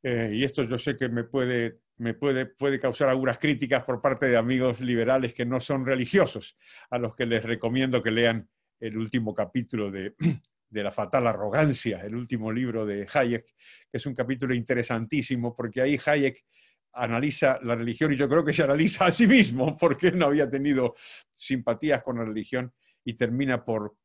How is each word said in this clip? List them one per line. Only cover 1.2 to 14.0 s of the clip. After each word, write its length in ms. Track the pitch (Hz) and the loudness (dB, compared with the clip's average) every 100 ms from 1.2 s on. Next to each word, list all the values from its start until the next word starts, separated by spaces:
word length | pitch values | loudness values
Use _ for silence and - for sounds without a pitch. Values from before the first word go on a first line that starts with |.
| 117 | -4
puede, 540 | 135 123 123 117 - _ _ | -2 0 0 -2 -6 _ _
me 160 | 117 | -6
puede, 320 | 113 143 131 131 | -2 -2 0 -4
puede 340 | _ 139 135 | _ -2 0
causar 300 | 131 120 139 | -2 0 2
algunas 280 | 131 131 113 | 2 0 0
críticas 460 | 151 131 131 131 | 0 0 0 0
por 180 | - 123 | 0 -2
parte 260 | 143 127 131 | 0 0 4
de 100 | 120 | 4
amigos 420 | 117 127 127 120 | 2 0 0 0
liberales 540 | 127 117 113 131 127 | -2 0 2 2 0
que 120 | - 120 | -4 -2
no 140 | 127 | -2
son 260 | - 139 127 | -2 -4 0
religiosos, 720 | 131 123 196 143 107 - _ _ - - | -2 2 2 2 0 -14 _ _ -20 -8
a 80 | 123 | -4
los 180 | 117 - | -4 -4
que 100 | 120 | 0
les 180 | 117 | 0
recomiendo 580 | 113 113 117 127 131 123 | 0 -4 -2 0 0 0
que 100 | 113 | 0
lean 360 | 113 117 113 - _ _ _ | 2 2 2 -6 _ _ _
el 180 | 113 110 | -8 -6
último 360 | 113 123 107 | -4 -2 -2
capítulo 580 | 90 101 127 113 117 101 | -4 -4 -4 -4 -4 -4
de, 220 | 98 95 _ | -4 -10 _
<clears throat> 500 | 160 131 _ _ _ | -2 -2 _ _ _
de 140 | 107 | -6
La 80 | 101 | -4
fatal 360 | - 101 131 117 | -4 -2 2 2
arrogancia, 760 | 101 104 123 156 127 120 92 | 0 -2 2 2 0 -4 -6
el 140 | 101 117 | -8 -10
último 360 | 120 123 110 | -6 -6 -4
libro 340 | 110 127 113 107 | -4 -4 -4 -4
de 200 | 101 98 | -6 -2
Hayek, 300 | 147 123 117 | 0 2 0
que 540 | - _ - - _ | -6 _ -20 -20 _
es 80 | 123 | -8